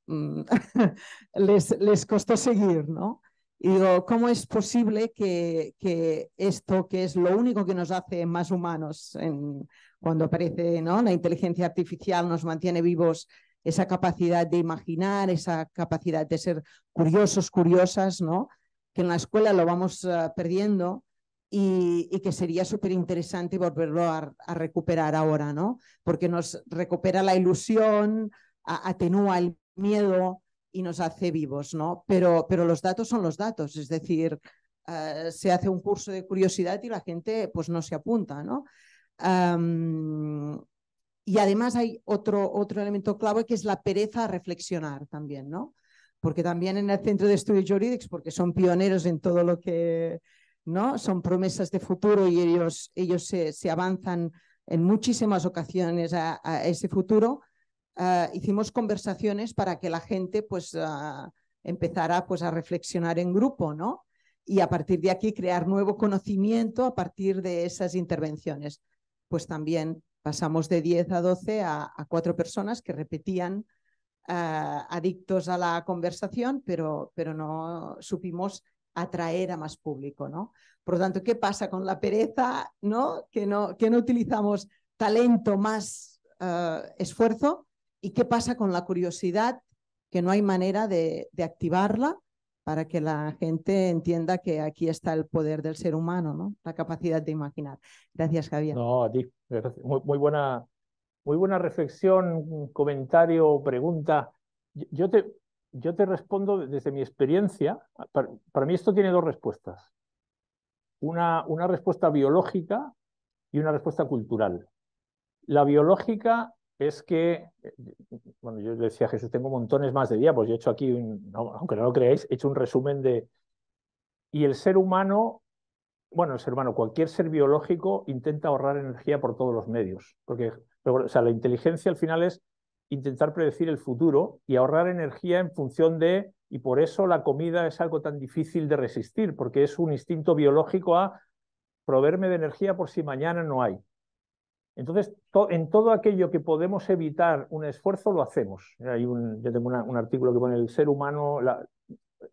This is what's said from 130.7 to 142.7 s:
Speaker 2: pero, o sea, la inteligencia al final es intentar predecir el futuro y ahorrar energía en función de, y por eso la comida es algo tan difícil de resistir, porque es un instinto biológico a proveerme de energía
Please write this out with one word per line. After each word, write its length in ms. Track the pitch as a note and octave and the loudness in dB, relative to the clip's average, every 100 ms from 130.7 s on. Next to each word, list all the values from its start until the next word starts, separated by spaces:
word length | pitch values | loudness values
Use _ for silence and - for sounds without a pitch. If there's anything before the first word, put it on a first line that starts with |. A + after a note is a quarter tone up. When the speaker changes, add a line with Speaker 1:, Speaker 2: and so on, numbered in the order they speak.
| _ | _
Speaker 2:
pero, 220 | - B2+ - | 0 0 2
o 20 | |
sea, 140 | B2+ | 2
la 80 | A#2+ | 2
inteligencia 600 | A2+ B2 B2 D#3+ E3 F#3+ | 2 0 0 0 0 -2
al 60 | D#3+ | -2
final 260 | D#3+ E3 | 0 0
es 180 | F3 F3 _ _ _ _ _ | 0 -2 _ _ _ _ _
intentar 420 | C#3+ C3+ C3 D3+ | -8 -6 0 0
predecir 360 | D3+ D#3 D3 E3 | 2 0 0 -2
el 100 | D3 | -2
futuro 600 | - B2 E3 C#3 F3+ - - | -4 0 4 4 2 -4 0
y 80 | |
ahorrar 320 | C3+ C3 D#3 F3 | 2 4 4 2
energía 540 | F3+ D#3 - F3+ F3 | 0 -6 -6 0 0
en 100 | F3+ | 0
función 480 | - E3+ - D#3+ E3 | -4 -6 2 2 4
de, 340 | E3 F#3 G3 _ _ | 2 2 -2 _ _
y 100 | C3+ | -8
por 180 | C3 B2+ | 0 2
eso 300 | D#3+ - F#3+ | 2 2 2
la 160 | E3 | 2
comida 420 | D#3 C#3 E3 E3+ E3 | 2 0 0 0 -2
es 140 | E3 | -2
algo 220 | E3+ D#3 | -2 -2
tan 180 | D3+ D3 | -4 -8
difícil 480 | C3 - D#3 F3 D3+ | -8 -6 -4 -4 0
de 80 | D3 | 0
resistir, 580 | B2 - A2+ - G#3+ | 0 -4 -6 -2 -2
porque 300 | D3+ A#2+ C#3 | -2 -2 2
es 140 | D3 - | 2 2
un 100 | E3+ | -2
instinto 460 | D3 - E3 D#3 D3+ | -2 -4 -2 2 4
biológico 600 | D3 C#3 - F#3+ F3 E3+ | 6 6 4 0 2 2
a 240 | F#3+ - _ _ _ _ _ _ - | 2 -4 _ _ _ _ _ _ 0
proveerme 420 | C3 C#3+ F3+ F#3+ | 4 4 4 0
de 80 | F3 | 0
energía 400 | D#3 - G3 | -2 -2 -2